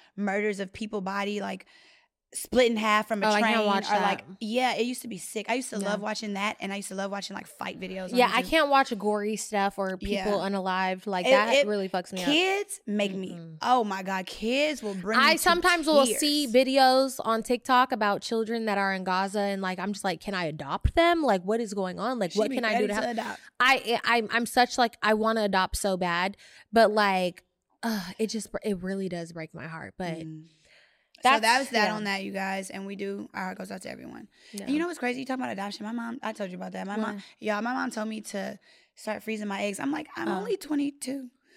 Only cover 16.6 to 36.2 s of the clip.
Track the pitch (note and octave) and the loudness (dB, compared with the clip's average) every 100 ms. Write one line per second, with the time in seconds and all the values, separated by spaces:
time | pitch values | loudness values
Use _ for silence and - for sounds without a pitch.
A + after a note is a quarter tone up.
16.6 | C4 C4+ C4 C4 C4+ - A3 A3+ A3+ B3 | 4 6 6 6 2 -2 -2 -2 0 -2
17.6 | - B3+ C4 A#3 G#3 G3 - A3+ A3 A#3 | 2 4 4 2 0 0 -2 -2 -2 -2
18.6 | A3 G3+ G3 F#3+ F#3 F#3 G3 G#3 G3+ G3 | 0 0 0 0 0 0 0 0 -2 -2
19.6 | F#3+ F#3 F#3+ G3+ G3 E3+ - F#3+ E3 D3+ | -4 -4 -4 -2 -2 -4 -4 -4 -4 -6
20.6 | C#3 F3 - E4+ E4+ E4+ C#4 F#3+ F#3 A3+ | -6 0 2 6 6 4 4 2 2 -2
21.6 | G#3+ G3+ F#3 F3 A3 B3 F3 F#3 G#3+ B3+ | -2 -4 -4 -4 -4 -2 -2 0 0 0
22.6 | A3+ G#3 G#3 G#3 B3 A3+ A3 G3 - - | 0 2 0 0 -2 -4 -6 -10 -14 2
23.6 | B3+ C4+ G#3 A#3 A3 A#3+ G#3+ A#3 A#3 B3+ | 4 4 2 0 2 2 2 -2 2 4
24.6 | B3 - A#3 - G#3+ A3 A3 A3+ G#3 G3 | 4 4 0 2 2 4 2 2 2 2
25.6 | F#3 - G3+ F#3 F3+ E3+ F#3+ - - - | 2 0 0 0 0 0 0 -4 -18 -20
26.6 | _ A3+ G#3+ G#3+ G3+ F#3 F3+ - _ _ | _ 6 6 6 4 4 0 -4 _ _
27.6 | _ _ A3+ G#3+ F3 - A3 A3 - - | _ _ -4 -4 -6 -4 -2 -2 -6 -6
28.6 | G#3+ F#3 F#3 G3 F#3+ E3+ E3+ E3 D#3+ E3 | -4 -4 -4 -4 -4 -6 -8 -10 -12 -12
29.6 | D#3+ D#3+ G2+ - F3+ D#3+ D#3+ D#3 D#3+ _ | -12 -12 -12 -8 -6 -6 -8 -12 -16 _
30.6 | _ _ _ _ _ _ B3 C#4 A3 B3+ | _ _ _ _ _ _ 4 6 4 2
31.6 | C4 A#3 G#3+ G#3+ G#3 G3 G3 G3 F#3+ G3 | 2 2 2 0 -2 -4 -4 -6 -4 -4
32.6 | F#3+ F#3+ G3 G3 G3 G3+ - G3 F#3 F#3+ | -6 -10 -10 -8 -6 -6 -8 -8 -8 -8
33.6 | F#3+ F#3+ - - - - A3 _ - G3+ | -10 -12 -12 -12 -14 -16 -20 _ -14 -10
34.6 | A3+ D4 F4 D#4+ B3 B3 C4 C4 B3 G3 | -2 -2 -2 -4 -6 -4 -6 -4 -4 -6
35.6 | G3+ - G#3+ A#3 A#3 B3+ | -8 -8 -8 -8 -8 -8